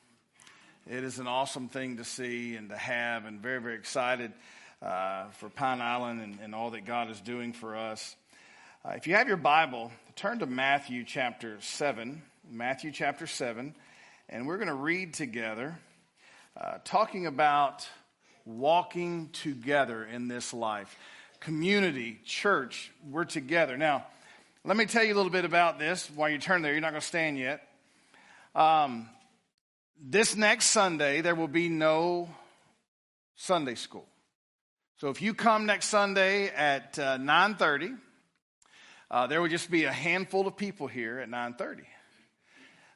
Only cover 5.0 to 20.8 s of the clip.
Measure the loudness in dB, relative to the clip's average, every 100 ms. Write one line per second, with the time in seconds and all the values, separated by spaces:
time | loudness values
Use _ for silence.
5 | -4 -6 -10 -14 -16 -4 -2 -2 -2 -2
6 | -4 -6 -10 -12 -12 -8 -6 -8 -6 -4
7 | -4 -8 -8 -8 -8 -10 -10 -8 -8 -8
8 | -12 -16 _ _ -20 -20 -20 -16 -10 -8
9 | 2 2 4 2 4 4 4 -2 -10 -12
10 | -20 -6 -4 -4 -4 0 2 2 0 -8
11 | -6 -4 -4 -4 -10 -12 -12 -4 -2 -2
12 | -8 -12 -16 _ -18 -8 -6 -4 -8 -4
13 | -2 -2 -8 -6 -6 -6 -10 -14 -20 -20
14 | -20 -20 -14 -10 -6 -4 -4 -4 -2 -4
15 | -4 -8 -8 -6 -6 -6 -8 -10 -18 _
16 | _ _ -20 -20 -20 -12 -10 -10 -2 0
17 | 0 0 -4 2 4 6 2 0 -14 -18
18 | _ _ _ _ -16 -2 4 4 2 -4
19 | -4 -6 -8 -8 -8 -6 0 2 2 -2
20 | -8 -8 -6 -6 -8 -4 -4 -4